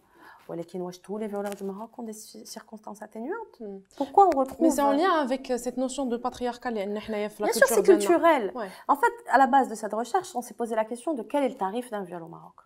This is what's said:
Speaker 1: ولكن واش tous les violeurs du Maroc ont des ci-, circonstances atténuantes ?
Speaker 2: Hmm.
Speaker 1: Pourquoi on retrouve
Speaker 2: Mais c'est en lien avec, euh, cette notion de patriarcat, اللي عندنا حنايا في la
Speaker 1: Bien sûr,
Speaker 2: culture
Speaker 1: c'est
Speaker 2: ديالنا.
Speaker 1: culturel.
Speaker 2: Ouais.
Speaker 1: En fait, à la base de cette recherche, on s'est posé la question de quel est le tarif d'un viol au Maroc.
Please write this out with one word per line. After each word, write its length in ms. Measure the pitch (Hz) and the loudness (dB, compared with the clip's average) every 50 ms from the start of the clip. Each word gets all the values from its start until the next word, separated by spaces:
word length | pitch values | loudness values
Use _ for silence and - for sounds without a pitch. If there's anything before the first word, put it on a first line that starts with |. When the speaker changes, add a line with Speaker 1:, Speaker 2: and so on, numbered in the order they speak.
| _ _ _ _ - - - - _ - | _ _ _ _ -20 -20 -20 -20 _ -12
Speaker 1:
ولكن 320 | 165 170 165 165 - 185 | -10 -10 -10 -10 -10 -10
واش 180 | 180 180 180 - | -10 -10 -12 -16
tous 180 | _ - 196 | _ -10 -8
les 100 | 214 220 | -8 -6
violeurs 280 | 214 202 202 202 202 202 | -6 -6 -6 -6 -6 -8
du 80 | 202 196 | -8 -8
Maroc 260 | 196 190 196 226 226 _ | -10 -10 -10 -14 -16 _
ont 60 | - 240 | -14 -12
des 100 | 220 214 | -12 -12
ci-, 320 | 214 - - - 214 226 | -14 -16 -20 -20 -20 -18
circonstances 560 | - - 226 - _ - 214 _ 220 208 202 | -16 -16 -16 -16 _ -20 -18 _ -16 -14 -14
atténuantes ? 580 | 214 214 _ 220 226 285 392 466 440 440 - _ | -16 -16 _ -12 -10 -8 -8 -10 -10 -14 -16 _
Speaker 2:
Hmm. 200 | 226 202 196 196 - _ _ | -14 -14 -14 -14 -18 _ _
Speaker 1:
Pourquoi 300 | - 285 269 - 392 392 | -8 -8 2 6 6 6
on 100 | 359 311 | 6 6
retrouve 240 | 269 262 262 - - | 2 0 -2 0 2
Speaker 2:
Mais 80 | 330 320 | 2 2
c'est 140 | 277 285 285 | 4 4 2
en 80 | 285 | 2
lien 180 | 277 285 349 392 349 311 294 | 2 4 4 4 4 2 2
avec, 240 | 233 262 262 262 - | 0 -2 -4 -2 -4
euh, 80 | 247 | -6
cette 200 | 233 240 254 247 | -4 -4 -6 -4
notion 280 | 254 262 254 254 - 277 | -4 -4 -4 -4 -4 -4
de 120 | 247 233 | -4 -4
patriarcat, 500 | 240 240 254 240 - 247 247 240 247 - | -4 -4 -8 -6 -4 -6 -6 -6 -6 -8
اللي 140 | 254 233 214 | -6 -4 -4
عندنا 180 | 190 208 208 214 | -4 -4 -4 -6
حنايا 280 | 208 - 214 208 208 | -6 -6 -4 -4 -4
في 160 | 208 208 - - | -6 -4 -2 -2
la 40 | |
Speaker 1:
Bien 60 | 339 466 | -2 4
sûr, 120 | - 539 | 4 4
Speaker 2:
culture 100 | 494 466 | 6 6
Speaker 1:
c'est 60 | 427 | 4
Speaker 2:
ديالنا. 180 | 381 - 359 208 - | 6 6 6 6 6
Speaker 1:
culturel. 460 | 392 349 302 302 339 311 269 214 185 - | 2 2 6 6 6 4 4 2 -2 -4
Speaker 2:
Ouais. 140 | 254 214 185 - - - | -6 -10 -10 -12 -12 0
Speaker 1:
En 80 | - 285 | 0 2
fait, 180 | 285 466 480 480 - - - | 2 2 0 0 -2 -4 2
à 60 | 226 262 | 4 6
la 80 | 269 | 6
base 220 | 254 262 277 247 - | 6 6 4 4 2
de 60 | 220 | -2
cette 180 | 196 220 202 208 | -8 -6 -6 -4
recherche, 420 | 214 240 240 - 381 349 - - | -6 -4 -2 -2 -2 -2 -2 -8
on 60 | 240 | -10
s'est 120 | 240 - - | -10 -10 -8
posé 220 | _ 240 214 233 | _ -6 -2 -2
la 100 | 220 220 | -2 -2
question 280 | 220 247 240 - 330 320 | -2 -6 -8 -6 -6 -6
de 80 | 233 208 | -6 -6
quel 200 | - - 285 277 | -4 -2 0 0
est 60 | 247 | -2
le 80 | - | -2
tarif 320 | - 196 190 202 240 247 - | -4 -6 -4 -4 -6 -8 -6
d'un 140 | 214 208 190 | -8 -8 -8
viol 180 | 170 180 175 | -8 -12 -14
au 60 | 165 | -14
Maroc. 300 | 165 165 160 160 175 _ - _ | -14 -18 -18 -20 -20 _ -20 _